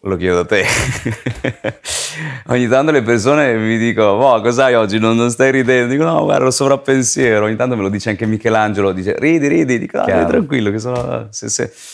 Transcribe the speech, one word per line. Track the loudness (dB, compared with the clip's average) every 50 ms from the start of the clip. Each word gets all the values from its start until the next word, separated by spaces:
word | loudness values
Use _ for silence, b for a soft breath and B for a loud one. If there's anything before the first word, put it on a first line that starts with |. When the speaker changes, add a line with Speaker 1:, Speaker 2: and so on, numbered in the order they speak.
| -4
Speaker 1:
Lo | -4 -4
chiedo | -2 0 0 2 0
a | 0
te. | 2 0 0 2
<laughs> | 0 -2 -2 -2 -4 -6 -6 -6 -8 -8 -6 -8 -8 -8 -6 -6 -8 -8 -6 -8 -8 -8 -8 -12 -10 -8 -8 -8 -10 -10 -10 -10 -10 -12 -12 -4
Ogni | -2 0 0 2
tanto | 2 2 2 2 4
le | 2 2 2
persone | 2 0 2 2 2 2 2 2 2 0
mi | 0 0 0 0
dicono, | 0 0 0 2 2 2 2 4
"Boh, | 4 4 4 4 4
cos'hai | 2 0 2 2 2 4 4
oggi? | 2 2 2 0
Non, | 0 2 2 2
non | 2 0 0
stai | 2 2 2 2
ridendo?" | 4 2 2 2 2 2 2 0
Dico, | 0 0 0
"No, | 0 0 0 2
guarda, | 2 2 2 2
lo | 0
sovrappensiero." | 0 0 2 2 0 0 0 0 0 0 0 -2 0 0 2 2 2 2 0
Ogni | -2 -2
tanto | -2 -2 -2 -2
me | -2 -2
lo | -2
dice | -4 -4 -4 -4
anche | -4 -2 -2
Michelangelo, | -2 -2 -2 0 0 2 2 0 0 0 0 0 0 0
dice, | -2 -4 -4 -4 0
"Ridi, | 0 0 2 2 0
ridi." | 0 0 0 0 0 0
Dico, | -2 -2 -4 -4
"No, | -2 -2
Speaker 2:
Chiaro. | 0 0 0
Speaker 1:
stai | 0 2
tranquillo, | 0 0 0 0 -2 -2 0 -2
che | -2 -4
sono... | -6 -6 -6 -4 -6 -6 -6 -8 -8 -10
Se, | -14 -12 -8 -8
se." | -4 -4 -6 -6 B B B B